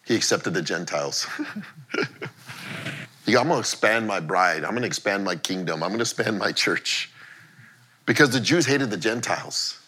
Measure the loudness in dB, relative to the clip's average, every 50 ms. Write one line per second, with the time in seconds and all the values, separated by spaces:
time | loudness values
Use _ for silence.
0 | _ 0 0 2 4 2 2 2 0 0 -2 0 0 0 -2 -4 -4 -4 -4 -2
1 | -2 -2 -4 -4 -6 -6 -6 -8 -8 -8 -8 -12 -12 -14 -18 -20 -12 _ -2 -2
2 | -2 -4 -4 -12 -12 -12 -12 -16 -18 -16 -14 -14 -12 -10 -10 -8 -8 -8 -10 -10
3 | -14 -16 -18 -6 0 4 4 4 6 4 2 2 0 -2 -2 2 2 4 4 2
4 | 2 0 0 -2 0 0 2 4 4 4 4 2 -2 -2 -2 -2 -2 -2 -4 -2
5 | 0 0 0 0 0 -2 -2 -2 -2 -4 -4 -2 -2 -2 -2 -2 -2 -2 0 0
6 | -2 -2 0 0 0 0 0 0 0 0 0 0 2 2 0 0 0 -2 -2 -2
7 | -4 -6 -12 -20 -20 -20 -20 -20 -20 -20 -20 -20 -20 -20 -20 _ -20 _ _ _
8 | _ 0 6 6 6 6 6 0 2 2 2 2 4 2 2 2 2 0 -2 0
9 | 0 0 0 0 -2 -2 -4 -4 -4 -6 -4 -4 -4 -4 -6 -10 -20